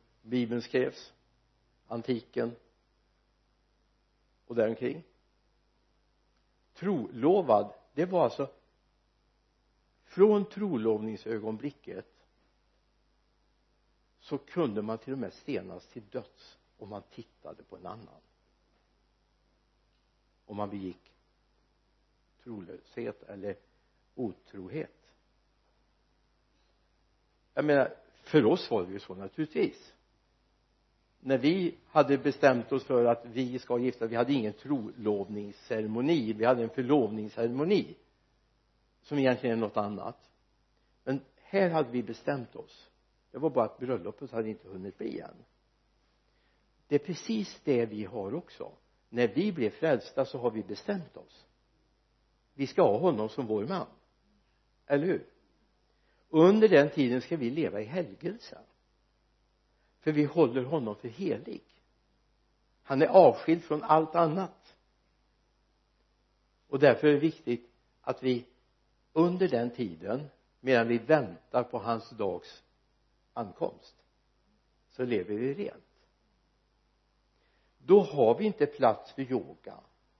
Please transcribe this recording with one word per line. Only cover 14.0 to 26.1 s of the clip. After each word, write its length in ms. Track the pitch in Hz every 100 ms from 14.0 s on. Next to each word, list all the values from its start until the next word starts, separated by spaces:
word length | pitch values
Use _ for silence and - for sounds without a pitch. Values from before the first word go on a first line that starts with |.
| _ _
så 180 | - 139
kunde 440 | - 175 147 104
man 160 | 107 110
till 140 | -
och 60 | 135
med 140 | 98
stenas 540 | - - 107 92 90 -
till 160 | 123 107
döds 480 | 127 110 _ - - _ _
om 100 | 101
man 140 | 104 -
tittade 520 | - - _ - -
på 140 | - -
en 100 | 90
annan. 340 | 110 98 76 _ _ _ _ _ _ _ _ _ _ _ _ _ _ _ _ _ _ _ _ _ _ -
Om 100 | 104
man 140 | 104
begick 420 | 101 92 - _ _ _ _ _ _ _ _ _ _ _ _ _ _
trolöshet 800 | 123 107 87 - - - 117 -
eller 340 | - 101 101 95 _ _ _ _ _ -
otrohet. 920 | 117 87 _ 98 92 147 - _ _ _ _ _ _ _ _ _ _ _ _